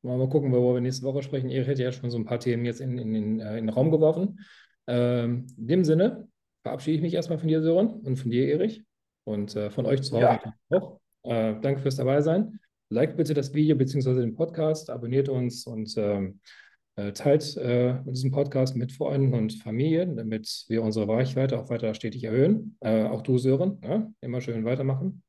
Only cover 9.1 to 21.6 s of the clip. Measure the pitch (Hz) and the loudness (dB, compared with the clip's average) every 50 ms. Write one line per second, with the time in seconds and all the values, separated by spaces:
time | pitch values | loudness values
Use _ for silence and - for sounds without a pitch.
9.1 | _ _ _ - 107 104 101 101 - 104 104 107 - - 127 - 139 135 135 - | _ _ _ -6 -4 -4 -4 -4 -4 -4 -4 -4 -4 -2 0 0 0 0 0 -2
10.1 | - 113 120 113 117 113 - 110 - _ _ _ 160 190 190 - - - _ _ | 2 4 6 6 4 4 -2 -10 -14 _ _ _ 0 0 0 -2 -16 -20 _ _
11.1 | _ _ _ 127 120 113 110 110 110 110 - 135 139 135 135 143 135 135 123 127 | _ _ _ -2 0 0 0 0 -2 -2 -2 -2 -2 0 0 -2 -2 0 0 2
12.1 | 135 143 147 156 160 190 220 220 - - _ _ _ _ _ _ 104 113 143 160 | 2 4 4 4 2 2 0 -2 -6 -16 _ _ _ _ _ _ 0 2 2 2
13.1 | 156 - 160 - 156 143 131 - - 151 151 151 151 131 131 - - 143 131 131 | 2 0 0 0 0 -2 -2 -2 2 2 4 4 6 4 4 2 2 0 2 2
14.1 | 127 127 120 113 110 - 165 165 165 160 156 156 156 156 - - 117 117 120 117 | 2 2 2 0 0 -2 -4 -2 0 0 0 0 0 0 -4 -10 -10 -8 -6 0
15.1 | 127 135 139 139 131 127 123 123 120 - - 120 117 110 110 107 - 113 104 104 | 2 2 2 2 0 -2 -2 -2 -4 -6 -12 -10 -8 -8 -8 -6 -4 -2 0 0
16.1 | 101 98 98 92 101 - _ - - - - - _ _ _ _ _ - 101 101 | 0 0 -2 -4 -6 -12 _ -20 -20 -20 -20 -20 _ _ _ _ _ -8 -6 -6
17.1 | 101 - - 143 143 151 151 - - - 127 123 120 123 123 127 127 131 - 135 | -6 -2 2 4 4 4 2 -2 -8 -6 -2 0 2 2 2 2 0 -2 -6 -6
18.1 | 127 127 131 135 135 143 139 139 - 135 131 131 - 120 123 127 - - - - | -6 -2 -2 -2 0 0 -2 0 0 0 0 0 0 -4 -6 -6 -6 -6 -4 -2
19.1 | 143 139 139 131 120 117 110 110 107 - - 110 107 120 139 160 160 165 185 180 | 0 2 2 2 2 2 0 -2 -4 -8 -8 -6 -4 -2 0 2 2 0 0 -2
20.1 | 147 113 113 110 110 110 110 - - - - _ 113 113 113 110 107 110 104 101 | -4 -6 -6 -4 -6 -6 -6 -8 -12 -12 -6 _ -2 0 0 0 0 0 0 0
21.1 | 110 117 131 131 - 131 131 131 131 113 | 2 2 0 0 0 0 0 0 0 -2